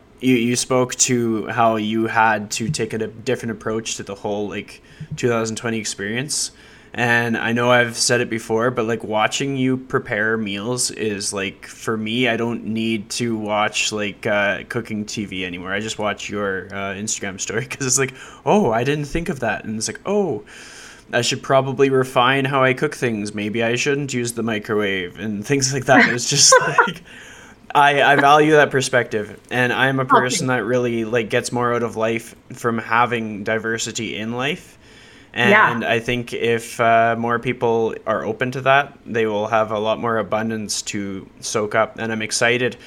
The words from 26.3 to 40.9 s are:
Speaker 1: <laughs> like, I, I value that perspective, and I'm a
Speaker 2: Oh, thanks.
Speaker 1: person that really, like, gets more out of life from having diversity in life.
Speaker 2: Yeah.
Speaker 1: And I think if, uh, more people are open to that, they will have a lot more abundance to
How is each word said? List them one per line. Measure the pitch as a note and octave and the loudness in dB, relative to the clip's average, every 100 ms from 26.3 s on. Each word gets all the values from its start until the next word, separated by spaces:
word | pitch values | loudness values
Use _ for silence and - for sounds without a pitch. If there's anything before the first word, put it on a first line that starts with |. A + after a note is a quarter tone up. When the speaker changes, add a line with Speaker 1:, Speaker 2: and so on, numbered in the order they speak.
| C#3+ A#3+ B3+ | 4 8 6
Speaker 1:
<laughs> | |
like, | - - - - - - - - - - - | 6 0 0 -2 -14 -20 -20 -20 -20 -20 0
I, | D3 C#3+ C#3+ | 4 4 6
I | B2+ C#3+ | 4 6
value | C#3 D3+ D3+ | 6 6 8
that | D3+ C#3 | 6 6
perspective, | C3+ C3 B2 A#2 G#2+ G2+ F#2 - | 2 2 0 0 -4 -6 -12 -6
and | B2 B2 | 0 0
I'm | G#2+ C3 C3+ | 2 2 2
a | |
Speaker 2:
Oh, | C3 | 4
thanks. | C3+ | 4
Speaker 1:
person | B2+ - C3 | 4 0 0
that | B2 | 0
really, | G#2 B2 B2 A2+ | 0 0 0 -2
like, | A2 A#2+ G#2 | 0 0 0
gets | B2 A#2+ | -2 -2
more | B2 A#2+ | -2 0
out | A#2+ | 0
of | A#2 | -2
life | G#2+ A2+ A2+ - - - | -2 -2 -2 -6 -20 -20
from | A#2+ A#2+ A2+ | -6 -4 -2
having | A2 A2+ A#2+ A#2 A2 G2+ | 0 2 2 0 -4 -6
diversity | G#2+ A2 A2+ A2+ A#2 A2 G2+ D2 | -2 -2 -2 -4 -6 -6 -6 -6
in | A2 | -6
life. | B2 C#3 F3+ - - - - - - - | -4 -4 -6 -10 -20 -20 -20 -20 -20 -10
Speaker 2:
Yeah. | - G3 G#3 E3+ | 2 6 6 6
Speaker 1:
And | A#2 | 2
I | F2 A#2 | 0 0
think | B2 B2 A#2+ | 0 -4 -4
if, | - A#2 A#2 A2+ - | -2 0 0 -2 0
uh, | A#2 A2+ A#2 A#2 | 4 6 4 2
more | A#2 A#2 | 0 -2
people | B2+ A#2+ A#2+ A2+ A2 - | -2 -2 0 2 0 -2
are | - F#2+ | -2 -2
open | G2+ A2+ B2+ | -2 -2 -4
to | C3+ | -2
that, | C3 C#3 C#3+ - - | 4 4 2 -8 -4
they | A2+ A2 | 0 0
will | G#2 G#2+ | 0 2
have | A2+ A2 | 2 2
a | G#2+ | 0
lot | G#2+ G#2+ | 0 0
more | A2+ A2+ | 0 -2
abundance | F#2+ G#2+ A2+ A2 G2+ - | 0 -2 -2 -4 -6 -8
to | - | -6